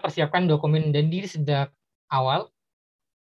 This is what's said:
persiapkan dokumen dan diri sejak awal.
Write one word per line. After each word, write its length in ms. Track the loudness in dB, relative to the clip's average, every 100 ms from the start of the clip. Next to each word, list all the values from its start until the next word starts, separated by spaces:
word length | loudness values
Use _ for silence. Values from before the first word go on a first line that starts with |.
persiapkan 480 | -4 -2 0 2 2
dokumen 400 | 2 2 0 2
dan 240 | 2 0
diri 160 | -2 -6
sejak 400 | -4 -2 0 -2 _ _ _ -4
awal. 400 | -2 0 -2 -4 _ _ _ _ _ _ _